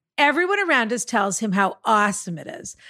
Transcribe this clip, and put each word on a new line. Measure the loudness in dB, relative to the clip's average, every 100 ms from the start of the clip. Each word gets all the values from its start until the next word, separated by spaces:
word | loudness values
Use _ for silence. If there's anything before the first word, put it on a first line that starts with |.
| _ 2
Everyone | 2 2 0 0 2
around | 2 2
us | -2 -2
tells | 0 0 -2
him | 0
how | 2 0 0 0
awesome | 2 2 -2 -8 -10
it | -12
is, | -14 -16 -18